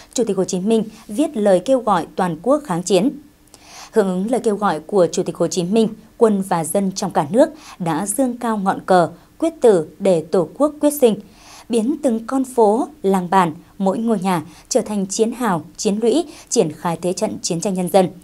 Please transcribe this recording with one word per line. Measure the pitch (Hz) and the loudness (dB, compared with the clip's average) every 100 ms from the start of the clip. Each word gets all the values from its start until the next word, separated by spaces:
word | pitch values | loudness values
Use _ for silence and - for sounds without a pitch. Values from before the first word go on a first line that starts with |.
| - | -8
Chủ | - | -4
tịch | 220 190 | -2 -2
Hồ | |
Chí | 180 185 | -2 -2
Minh | 196 226 220 - - | 0 0 0 -8 -8
viết | 208 320 226 | -4 -2 0
lời | 202 185 - | 2 4 4
kêu | 262 | 0
gọi | 226 180 165 - | 2 0 -2 -4
toàn | 180 165 | -4 -2
quốc | 233 294 294 | 0 0 0
kháng | 170 | -4
chiến. | 180 185 247 - - _ _ - - - - | 0 2 2 -2 -12 _ _ -20 -20 -20 -4
Hưởng | 220 190 | 0 0
ứng | 185 208 | 0 -2
lời | 240 | -2
kêu | 226 202 | 0 0
gọi | 202 156 | -2 -2
của | - 202 165 | 0 2 2
Chủ | 185 | 2
tịch | 175 165 | -4 -2
Hồ | 165 | -2
Chí | 185 | -2
Minh, | 175 226 220 220 - - | 0 2 0 -2 -16 2
quân | 202 196 | 2 2
và | 190 170 | 0 -2
dân | 156 202 196 | -2 -2 -2
trong | 190 185 | -4 -4
cả | 180 143 | -2 0
nước | 220 311 - - - | 2 2 0 -18 -8
đã | 170 151 - | -4 -4 -4
dương | - 254 240 | -2 -2 -2
cao | 233 214 | -4 -2
ngọn | 190 139 - | -2 -2 2
cờ, | 180 160 - _ - | 2 2 -4 _ -6
quyết | 320 320 | -6 2
tử | 240 180 156 - | 4 4 0 -2
để | 196 165 160 | 0 0 0
Tổ | 143 - - | -2 -2 0
quốc | 302 294 | -2 0
quyết | 294 | -2
sinh, | 294 240 202 - - - - - | 2 2 2 -8 -20 -20 -20 -4
biến | 226 226 320 | -2 -2 -2
từng | 262 226 226 | -2 -2 -2
con | 269 254 | -4 -2
phố, | - 208 226 359 - | 2 2 2 -2 -4
làng | 196 190 175 | 0 0 2
bản, | 190 175 170 - - | 2 2 -2 -14 -4
mỗi | 190 185 | -2 0
ngôi | 226 202 | -2 -2
nhà | 190 175 151 - - | -2 -4 -6 -16 -4
trở | 247 | -2
thành | 214 208 190 | -2 -4 -4
chiến | - 220 | -2 -2
hào, | 240 233 165 - - | -2 -2 -2 -6 -6
chiến | 208 208 | -4 0
lũy, | 226 285 - - - | 0 0 -2 -10 -2
triển | 240 165 | 0 0
khai | 147 175 165 | -2 -6 -4
thế | 180 | -4
trận | 180 165 - | -4 -6 -6
chiến | - 165 | -6 -4
tranh | 208 | -4
nhân | 185 175 | -4 2
dân, | 196 185 - | 2 2 -2